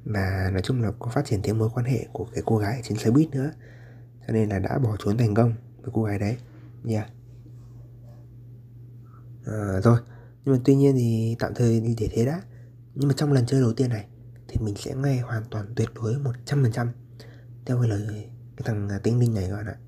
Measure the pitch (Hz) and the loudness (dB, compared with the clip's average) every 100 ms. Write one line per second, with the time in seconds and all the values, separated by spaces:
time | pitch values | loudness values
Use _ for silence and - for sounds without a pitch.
0 | 117 104 92 95 95 95 92 127 110 - | -4 -2 0 0 0 0 -2 0 -2 -4
1 | 120 139 135 98 95 110 110 123 120 131 | -4 -2 -2 -2 0 0 0 0 -2 -2
2 | - - - - - 113 101 127 - 101 | -4 -10 -6 -4 0 2 0 -4 -4 0
3 | 113 131 156 131 131 - - - - - | 4 4 4 0 -4 -6 -20 -20 -20 -20
4 | - - - 113 104 98 95 - 120 101 | -20 -16 -2 0 2 2 0 2 0 0
5 | 101 110 113 104 117 113 - - - 110 | 0 2 4 4 4 2 -10 -14 -4 -2
6 | 110 101 101 123 - - - - 117 107 | 0 0 -2 -4 -10 -20 -20 -12 -4 -4
7 | 104 - - - - - - - - - | -4 -14 -20 -20 -20 -20 -20 -20 -20 -20
8 | - - - - - - - - - - | -20 -20 -20 -20 -20 -20 -20 -20 -20 -20
9 | - - - - - 107 101 95 117 117 | -20 -20 -20 -14 -8 -4 -2 4 4 4
10 | - - - - 139 131 131 139 139 135 | 0 -20 -20 -8 0 4 6 6 6 4
11 | 117 113 113 117 - 104 120 113 113 113 | 2 2 0 -2 -4 2 2 4 0 -2
12 | 104 - 123 170 - - - - - 143 | -2 0 0 -2 -10 -20 -20 -20 -14 -2
13 | 139 135 147 139 120 135 123 113 127 110 | 0 2 4 4 4 4 2 2 0 -2
14 | - - - - - - 107 104 - 131 | -8 -20 -20 -20 -6 -4 -2 -4 -8 -4
15 | 139 131 120 113 113 107 101 117 113 - | 0 -2 -2 -6 -6 -8 -6 -4 -4 -4
16 | 110 135 139 - - 143 123 117 120 120 | -4 -2 -4 -6 -4 2 2 0 -4 -6
17 | - - - - - - - 123 120 104 | -18 -20 -20 -20 -20 -16 -4 0 0 0
18 | 107 107 - - - - - 104 101 98 | -4 -10 -14 -18 -20 -10 -6 -4 -4 -2
19 | 110 120 120 110 90 101 104 - | 0 2 2 0 -2 -6 -8 -12